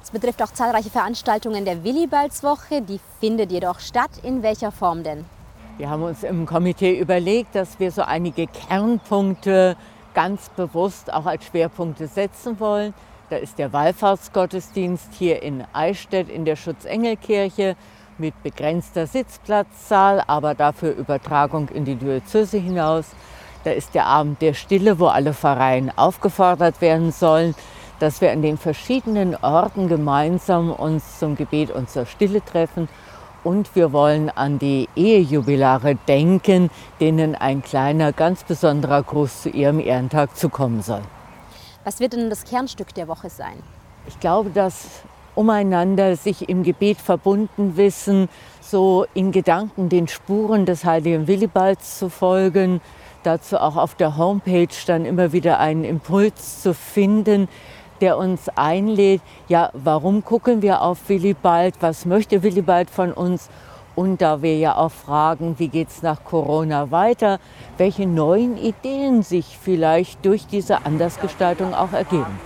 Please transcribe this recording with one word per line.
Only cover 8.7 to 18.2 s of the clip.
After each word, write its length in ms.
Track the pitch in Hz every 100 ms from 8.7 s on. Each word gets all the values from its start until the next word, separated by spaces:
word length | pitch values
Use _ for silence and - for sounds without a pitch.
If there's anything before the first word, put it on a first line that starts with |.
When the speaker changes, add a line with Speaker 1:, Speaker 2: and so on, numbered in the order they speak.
| 190 214 233 - 202 196 185 196 190 185 170 - - -
Speaker 2:
ganz 380 | - 170 202 -
bewusst 600 | - 175 165 190 - -
auch 120 | 156
als 220 | 156 170 -
Schwerpunkte 600 | 170 165 - 170 147 156
setzen 540 | - 196 - 247 208
wollen. 320 | 214 208 208 202 - - -
Da 60 | 156
ist 220 | - -
der 140 | 139
Wallfahrtsgottesdienst 1400 | 143 156 185 208 196 - 202 185 190 - - 180 180 - -
hier 240 | 180 156
in 220 | 147 135 117
Eichstätt 560 | - 165 196 - 190 170
in 160 | 139
der 120 | 160 151
Schutzengelkirche 1160 | - 156 - 220 233 220 - 208 196 - 190 180 - - -
mit 220 | -